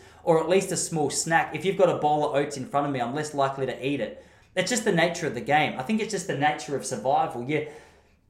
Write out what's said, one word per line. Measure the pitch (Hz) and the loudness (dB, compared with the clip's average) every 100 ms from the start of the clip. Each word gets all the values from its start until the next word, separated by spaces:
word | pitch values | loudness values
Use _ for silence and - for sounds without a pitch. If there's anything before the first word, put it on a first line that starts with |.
| - - | -18 -4
or | - 160 | 2 4
at | 160 | 4
least | 190 180 | 2 2
a | 170 | -2
small | - 160 135 | -2 -2 -2
snack, | - 165 165 151 | -2 2 2 2
if | 156 190 | -2 -2
you've | 190 | 4
got | 185 | 4
a | - | 4
bowl | 151 151 147 | 2 2 2
of | 139 | 0
oats | 147 135 | 0 -4
in | 113 | -4
front | 143 143 | -2 0
of | |
me, | 131 | -2
I'm | 120 | -2
less | 147 151 | -4 -4
likely | 143 135 135 123 | 0 0 0 -4
to | - 135 | -2 -2
eat | 139 | -2
it. | 104 - - - _ | -4 -8 -18 -20 _
It's | 185 180 | -2 0
just | 240 | 0
the | - | 2
nature | 170 170 - 147 | 4 2 0 -4
of | |
the | 117 | -4
game. | 113 151 127 107 | 2 2 2 -2
I | |
think | 131 220 | -2 -2
it's | 208 | -2
just | 190 170 | -4 -4
the | 139 | 0
nature | 147 151 - 135 | 0 0 -4 -6
of | - | -4
survival. | 113 127 151 - 120 127 | -4 2 2 2 -4 -2
Yeah, | 151 - - - - _ _ _ | -2 -4 -10 -20 -20 _ _ _